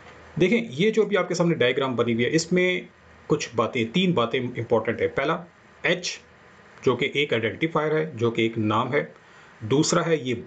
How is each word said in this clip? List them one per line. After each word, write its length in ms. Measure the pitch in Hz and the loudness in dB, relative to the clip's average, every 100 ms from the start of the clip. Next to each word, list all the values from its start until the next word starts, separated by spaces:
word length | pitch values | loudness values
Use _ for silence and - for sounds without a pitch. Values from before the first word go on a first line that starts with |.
| - - - 151 | -20 -20 -12 0
देखें, 180 | 185 226 | 2 2
ये 320 | - 131 214 | 0 0 2
जो 120 | 220 | 2
अभी 120 | 196 196 | 2 0
आपके 180 | - | 0
सामने 200 | 170 170 | 0 0
diagram 400 | 139 123 135 135 120 | 2 2 2 0 0
बनी 160 | 117 | 0
हुई 120 | 113 | 0
है, 60 | 120 | 2
इसमें 580 | 160 - 180 180 180 - - - - - | 0 0 2 2 0 -6 -20 -20 -18 -2
कुछ 200 | 151 - | -2 -2
बातें, 300 | 117 110 120 113 | -2 -2 -2 0
तीन 200 | 180 185 | 2 2
बातें 260 | 123 117 131 | 2 0 -2
important 640 | 120 120 113 113 - 101 | -4 -8 0 0 0 -2
है। 60 | - | -2
पहला, 260 | - 151 175 - - - - | 0 -2 -2 -6 -20 -20 -6
एच 360 | 151 175 - - - - - - - - | -2 -2 -4 -10 -16 -20 -20 -20 -20 -2
जो 100 | 131 120 | 0 0
कि 140 | 139 143 | 0 0
एक 180 | 147 | 0
identifier 600 | 117 110 - 160 160 151 | 0 -2 -2 -2 0 0
है, 220 | 156 165 113 | 0 -2 -2
जो 140 | 117 | 0
कि 160 | 113 113 | 2 0
एक 100 | 113 | 0
नाम 340 | 107 107 127 | 0 0 0
है। 100 | 147 156 - - - - - | -2 -4 -10 -20 -20 -20 -14
दूसरा 420 | 107 135 156 175 | 0 2 2 2
है 160 | 165 156 127 | 2 0 0
ये 60 | 117 | -4